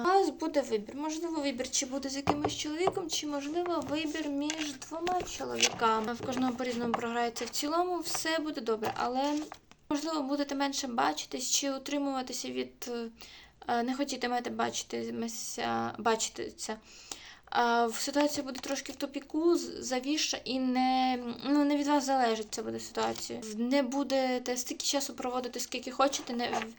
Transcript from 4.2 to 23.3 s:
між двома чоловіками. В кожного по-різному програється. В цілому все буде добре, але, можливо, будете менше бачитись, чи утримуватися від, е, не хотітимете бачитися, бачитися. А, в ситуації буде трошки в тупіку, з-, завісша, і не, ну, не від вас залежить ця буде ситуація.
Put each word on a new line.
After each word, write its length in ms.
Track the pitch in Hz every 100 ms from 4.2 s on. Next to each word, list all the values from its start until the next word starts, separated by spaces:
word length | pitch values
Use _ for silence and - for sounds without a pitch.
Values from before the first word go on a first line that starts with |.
| 294
між 440 | 277 294 311 294
двома 480 | 262 - 320 349 359
чоловіками. 920 | 359 - 254 233 - - 226 220 220
В 120 | 233 -
кожного 280 | 254 254
по-різному 400 | 240 247 233 240
програється. 520 | 226 233 240 240 233 233
В 40 |
цілому 500 | - 294 330 359 349
все 400 | 320 - 320 320
буде 220 | 302 302
добре, 320 | 226 220 220 -
але, 360 | 240 254 285 302 302 - - - -
можливо, 320 | 294 311 311
будете 340 | 262 285 277 277
менше 320 | 277 277 262
бачитись, 640 | 233 277 302 - 262 254
чи 220 | - 277
утримуватися 760 | 269 277 285 277 262 254 247 254
від, 420 | 247 247 - 247 240 226 226 - - - - -
е, 160 | 240
не 120 | 240 262
хотітимете 540 | 277 254 247 247 247
бачитися, 1500 | 226 233 - - 233 233 233 233 226 - - 233 226 233 -
бачитися. 800 | 226 226 - - - - - 214 - - - - - - - -
А, 280 | 240 285 233
в 100 | 220
ситуації 500 | 277 285 294 294 269
буде 140 | 262
трошки 320 | 269 269 -
в 40 | -
тупіку, 600 | 277 277 - 311 339 311
з-, 260 | - -
завісша, 540 | 233 254 262 311 - -
і 160 | - 254
не, 600 | 254 254 254 262 254 247 240 -
ну, 220 | 269 294 285
не 120 | 294
від 100 | 285
вас 180 | 294 262
залежить 420 | 269 226 220 214
ця 120 | -
буде 160 | 220 226
ситуація. 600 | - 226 220 226 -